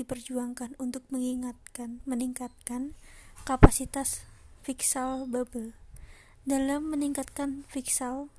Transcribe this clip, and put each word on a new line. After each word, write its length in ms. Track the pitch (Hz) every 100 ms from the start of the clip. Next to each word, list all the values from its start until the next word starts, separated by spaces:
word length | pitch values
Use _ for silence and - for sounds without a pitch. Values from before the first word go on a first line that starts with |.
diperjuangkan 720 | 240 247 233 247 247 254 240 277
untuk 320 | 254 254 -
mengingatkan, 960 | 262 254 254 247 240 - - 233 240
meningkatkan 880 | 269 240 254 247 247 - - 247 277 - - - - - -
kapasitas 800 | 262 - - 262 277 269 - - - - -
fiskal 640 | - 254 - 269 254 262
Babel. 480 | 262 247 247 240 226 - - - - - - -
Dalam 480 | 269 269 269 285 311
meningkatkan 720 | 294 285 277 269 - 285 277 277
fiskal, 560 | 277 - - 254 262 285